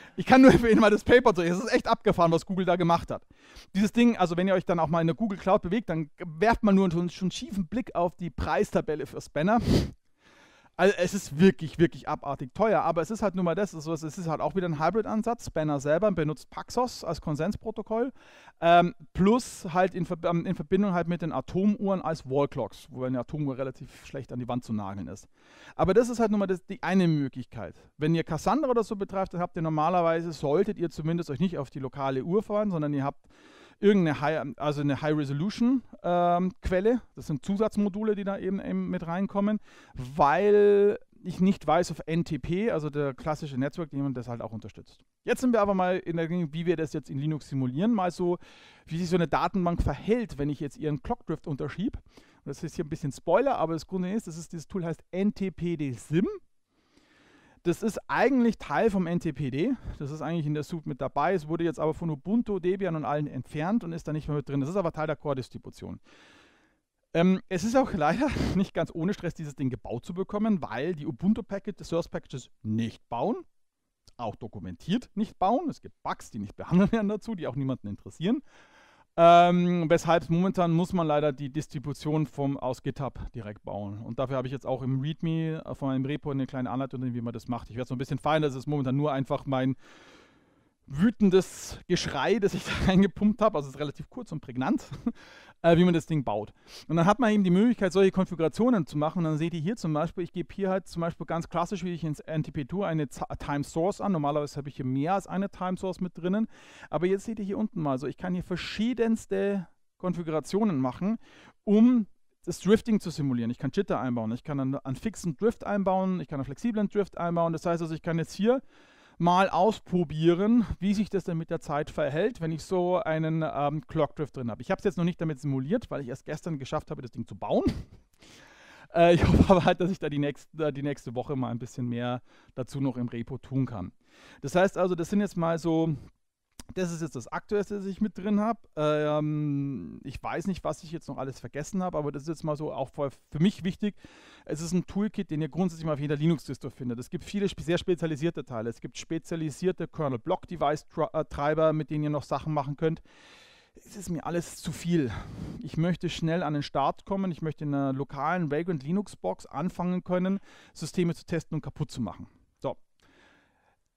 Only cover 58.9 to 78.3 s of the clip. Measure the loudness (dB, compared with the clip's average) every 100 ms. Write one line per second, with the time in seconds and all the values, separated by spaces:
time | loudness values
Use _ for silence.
58.9 | 2 0 -2 -2 -4 -2 0 -2 -2 -6
59.9 | -8 -8 -6 -4 -2 -2 -4 -4 -8 -8
60.9 | -6 -4 0 0 0 -2 -2 -2 0 -2
61.9 | -2 -4 -6 -2 -2 0 -2 -2 -2 -2
62.9 | -2 -2 -2 -4 -8 -8 -6 0 -2 -2
63.9 | -8 -6 -6 -4 -4 -2 -2 -2 -2 -2
64.9 | -2 -4 -4 -4 -4 -6 -12 -16 -14 -12
65.9 | -14 _ -20 -20 -20 _ _ _ _ _
66.9 | _ _ 2 4 2 -2 -4 0 2 2
67.9 | 2 0 2 0 0 0 0 0 -2 -4
68.9 | -2 -4 -2 -6 -8 -10 -4 -4 -4 -8
69.9 | -8 -8 -8 -6 -2 0 0 -2 -4 -4
70.9 | -4 -6 -2 0 0 -2 -8 -8 -12 -4
71.9 | -4 -4 -8 -10 -14 -14 _ -4 -2 -2
72.9 | -8 _ -4 -2 -4 -8 _ _ _ _
73.9 | _ _ -10 -8 -8 -12 -12 -12 -10 -4
74.9 | -4 -4 -6 -6 -2 0 0 -2 -8 -14
75.9 | -12 -8 -8 -10 -10 -10 -10 0 4 4
76.9 | 2 -2 -4 -6 -8 -6 -4 -4 -4 -8
77.9 | -10 -12 -4 0